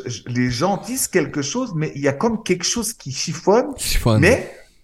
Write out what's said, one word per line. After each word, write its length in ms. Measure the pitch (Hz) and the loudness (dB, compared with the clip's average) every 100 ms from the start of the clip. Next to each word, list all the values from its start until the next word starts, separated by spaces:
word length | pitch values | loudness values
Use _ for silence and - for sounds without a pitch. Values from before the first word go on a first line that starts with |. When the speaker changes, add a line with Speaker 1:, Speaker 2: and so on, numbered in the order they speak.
| - | -8
Speaker 1:
je, 160 | - - | -10 -6
les 240 | 123 123 | 0 0
gens 260 | 117 175 196 | 2 0 0
disent 220 | - 262 - | -4 -6 0
quelque 320 | 185 139 151 | 0 0 -2
chose, 320 | 139 247 254 165 | -4 -4 -4 -4
mais 160 | 151 | -4
il 80 | 143 | -2
y 60 | 139 | 0
a 40 | |
comme 300 | 135 226 214 | 2 0 0
quelque 220 | - 175 | -2 -2
chose 280 | - 233 220 | -2 -4 -4
qui 180 | - - | -8 -10
chiffonne, 560 | 131 - 135 - 220 294 269 | -8 -6 -2 4 4 4 -4
Speaker 2:
Chiffonne. 440 | - - 127 110 | 0 2 4 6
Speaker 1:
mais 320 | 165 262 - - - _ | 6 4 0 -14 -20 _